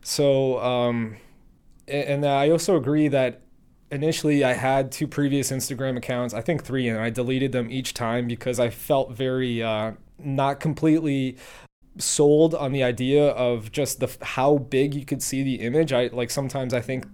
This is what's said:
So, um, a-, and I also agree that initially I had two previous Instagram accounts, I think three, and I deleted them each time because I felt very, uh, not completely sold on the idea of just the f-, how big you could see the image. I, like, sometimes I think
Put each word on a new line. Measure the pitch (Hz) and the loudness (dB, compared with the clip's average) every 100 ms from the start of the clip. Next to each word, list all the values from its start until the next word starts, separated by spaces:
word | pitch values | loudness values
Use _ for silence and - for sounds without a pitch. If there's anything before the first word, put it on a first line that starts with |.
So, | - - 143 135 135 123 | -8 2 4 4 2 0
um, | 123 123 120 117 110 101 - - - _ _ - - | 0 0 0 0 -4 -8 -20 -20 -20 _ _ -20 -6
a-, | 143 139 | -4 -2
and | 143 147 | 0 2
I | 139 143 | 2 4
also | 165 165 175 | 2 4 2
agree | 131 151 151 | 2 2 2
that | 135 127 - - _ _ _ - | 2 0 -4 -20 _ _ _ -10
initially | 143 156 156 151 143 | -4 -2 0 2 4
I | 127 | 2
had | 120 131 135 135 | 2 2 2 0
two | - 151 | -4 -6
previous | - 143 139 135 | -2 0 0 -2
Instagram | 131 - 123 131 123 | -4 -6 -6 -4 -4
accounts, | - 123 123 | -4 -4 -4
I | 113 | -4
think | 117 156 - | -2 -2 -2
three, | 131 123 | -2 0
and | 110 | 0
I | 113 | -2
deleted | 117 123 131 135 | -2 -2 0 0
them | 123 113 | -2 -4
each | 131 127 | -6 -6
time | - 117 117 120 | -4 -2 -2 -2
because | 117 127 120 | -4 -4 0
I | 120 | 0
felt | - - 139 131 | -2 0 0 0
very, | 117 131 131 127 117 | -4 -2 -2 -2 -2
uh, | 113 107 110 104 - - | -2 -2 -4 -8 -18 -12
not | 143 135 139 143 | -6 0 0 0
completely | 160 143 160 156 156 139 131 127 - - - _ _ - | -2 0 2 2 2 -2 -2 -6 -18 -20 -20 _ _ -8
sold | - - 147 151 160 | -4 4 6 8 6
on | 160 143 | 4 -2
the | 139 | 0
idea | 127 120 127 147 147 | 0 0 2 4 4
of | 113 123 117 107 | 2 0 0 -4
just | - 135 - | -4 -4 -2
the | 127 | -6
f-, | - | -6
how | - - 135 147 | -8 0 4 4
big | 120 131 143 | 2 0 0
you | 143 | -2
could | 139 131 | -6 -6
see | - 131 | -4 -2
the | 135 123 | -2 -2
image. | 113 143 160 | 0 0 2
I, | 127 123 | 2 0
like, | 120 117 | -2 -4
sometimes | - 135 139 127 | -4 -4 -4 -2
I | 123 | -2
think | 123 131 - | -2 -6 -8